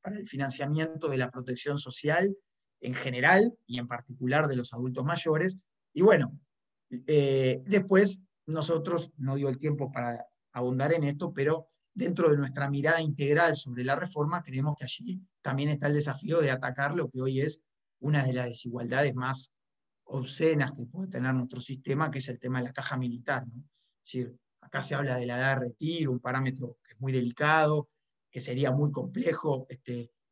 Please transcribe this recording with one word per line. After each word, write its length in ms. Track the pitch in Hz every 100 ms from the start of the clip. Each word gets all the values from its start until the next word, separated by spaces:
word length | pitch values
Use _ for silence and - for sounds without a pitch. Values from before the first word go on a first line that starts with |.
para 160 | 202 208
el 80 | 190
financiamiento 840 | 135 139 139 143 151 160 160 156
de 80 | 135
la 120 | 127
protección 480 | 127 127 123 147 143
social 580 | 135 - 147 170 196 196 _ _ _ _
en 140 | 123
general 600 | 123 135 123 147 190 233 - -
y 120 | 123
en 100 | 120
particular 600 | 120 - 123 127 147 156
de 80 | 127
los 180 | 117
adultos 320 | 117 127 127 139
mayores. 600 | 170 165 156 185 190 _ _ _
Y 80 | 151
bueno, 380 | 202 165 123 - _ _ _ _ _ 123 143
eh, 540 | 151 139 135 131 123 190
después 560 | 202 190 190 202 - _ _ -
nosotros, 680 | 156 151 160 151 170 - -
no 180 | 131 139
dio 140 | 139
el 80 | 127
tiempo 320 | 151 143 135
para 340 | 131 120 117 - _ _
abundar 420 | 123 123 131 147
en 100 | 165
esto, 300 | 143 147 175
pero 360 | 139 139 160 - _ _
dentro 360 | - 180 180 165
de 80 | 147
nuestra 320 | 135 135 139
mirada 320 | 139 151 165
integral 540 | 156 143 143 151 170 143
sobre 280 | 135 120
la 120 | 127 147
reforma, 480 | 180 151 147 175
creemos 320 | 147 131 147 147
que 80 | 127
allí 360 | - 233 185 - _
también 280 | - 135 147
está 180 | 147 147
el 60 |
desafío 480 | 147 143 127 - 165
de 100 | 143
atacar 440 | 127 131 127 143 165
lo 140 | 127
que 120 | 127
hoy 200 | 131 131
es 200 | 151 - _ _ _ _
una 260 | 143 147 131
de 80 |
las 140 | 127 123
desigualdades 680 | 117 123 120 120 131 147 127
más 360 | 127 131 - _ _ _ _ _ -
obscenas 640 | 139 123 - 165 151 131
que 120 | - -
puede 220 | 180 190
tener 260 | 151 131
nuestro 260 | 131 123 123
sistema, 520 | - 131 - 139 156
que 80 | 131
es 100 | 131
el 80 | 120
tema 220 | 127 131
de 60 | 123
la 80 |
caja 220 | - - 131
militar, 520 | 123 120 147 127 117
¿no? 160 | 120 - _ _ _
Es 80 | -
decir, 260 | 127 120 - _ _
acá 220 | - 139
se 100 | -
habla 240 | 139 139 123
de 80 | 123
la 120 | 123
edad 180 | 135 131
de 140 | 123
retiro, 420 | - 151 170 143
un 80 | 127
parámetro 580 | 127 131 131 131 120 -
que 100 | _
es 60 | -
muy 120 | 135
delicado, 800 | 131 120 - 151 160 156 151 147 _ _ _ _
que 100 | 123
sería 320 | 131 127 139
muy 200 | 135 147
complejo, 720 | 139 - - 165 160 156 131 -
este, 440 | 127 - 123 117 _ _